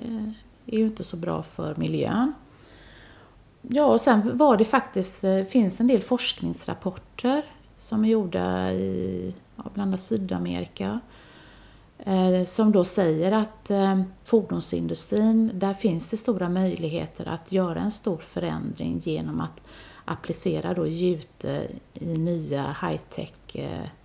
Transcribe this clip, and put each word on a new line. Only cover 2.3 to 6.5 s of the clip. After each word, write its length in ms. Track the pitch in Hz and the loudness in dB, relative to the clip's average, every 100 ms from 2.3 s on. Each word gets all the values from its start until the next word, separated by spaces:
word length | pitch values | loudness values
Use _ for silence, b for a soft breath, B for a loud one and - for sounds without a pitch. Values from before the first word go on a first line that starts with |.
| 302 - b b b b b b b b b - _ | -2 -12 b b b b b b b b b -20 _
Ja, 220 | - 247 | -4 2
och 160 | 285 226 | 6 6
sen 380 | 262 220 214 247 | 6 4 4 4
var 180 | 294 220 | 6 6
det 80 | |
faktiskt, 600 | 220 262 254 196 185 - | 4 2 0 -4 -4 -2
eh, 200 | 190 190 | 0 2
finns 360 | 190 262 196 185 | 2 2 2 2
en 60 | 240 | 4
del 160 | 247 | 4
forskningsrapporter 1400 | - 247 - - 170 | 2 -2 -2 -4 -4